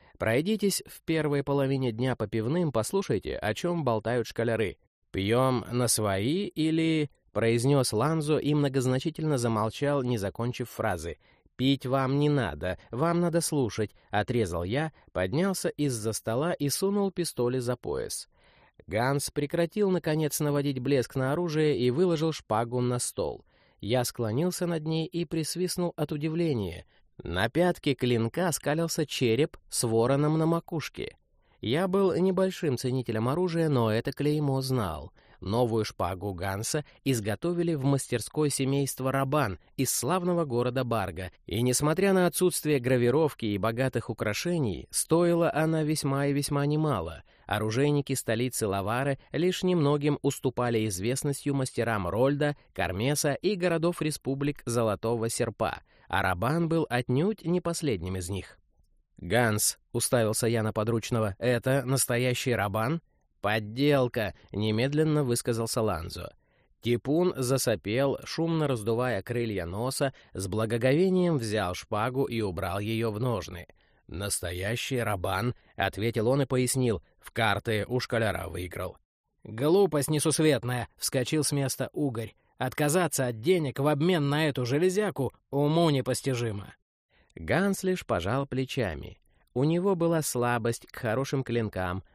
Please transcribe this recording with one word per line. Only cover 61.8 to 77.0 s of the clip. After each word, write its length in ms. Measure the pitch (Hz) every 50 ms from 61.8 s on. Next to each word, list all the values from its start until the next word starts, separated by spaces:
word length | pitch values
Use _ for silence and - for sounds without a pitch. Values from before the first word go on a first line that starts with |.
| 123
настоящий 720 | 123 135 127 - - 123 120 127 127 123 - - 131 117
Рабан?» 480 | 98 101 104 95 110 110 127 165 170 _ _ _ _ _ _ _ _
«Подделка», 920 | - 101 107 113 107 104 110 127 139 147 143 135 127 120 - 117 107 95 - - - - -
немедленно 680 | 98 107 110 107 110 123 139 147 151 156 156 151 151 143
высказался 600 | 123 120 117 - 127 117 113 113 113 - 127 113
Ланзо. 520 | 107 90 80 85 90 - 90 - - - _ _ _ _ _ _ _ _ _
Типун 540 | - 110 120 110 - 131 147 170 180 180 -
засопел, 840 | 131 127 120 135 131 - 123 110 87 - 101 107 131 139 139 - - -
шумно 420 | - - - 165 165 165 160 156
раздувая 540 | 139 131 113 104 110 113 117 123 127 113 98
крылья 460 | - - 120 120 120 113 104 92 85
носа, 480 | 85 92 104 120 131 135 - 143 135 - - - - -
с 160 | - 95 98
благоговением 880 | 95 107 110 107 117 117 120 131 139 160 185 190 185 185 180 175 160
взял 380 | 135 113 107 104 107 95 87 90
шпагу 500 | - - - 110 104 110 127 127 135 135
и 160 | - 117 113
убрал 380 | 107 98 87 87 90 90 92 101
ее 320 | 104 107 113 110 113 113
в 100 | 104 104
ножны. 460 | 123 127 117 95 85 - 90 87 - _ - _ _ _ _ _ _
«Настоящий 920 | - - 87 101 101 - - - 85 87 90 95 101 120 120 - - 135 120
Рабан», 560 | 113 107 104 92 87 98 95 95 110 123 - _ _ _ -
ответил 520 | - 98 98 - 95 107 117 110 117 107 120
он 120 | 131 143
и 60 | 135
пояснил, 560 | - 135 127 127 123 - 135 127 120 104 -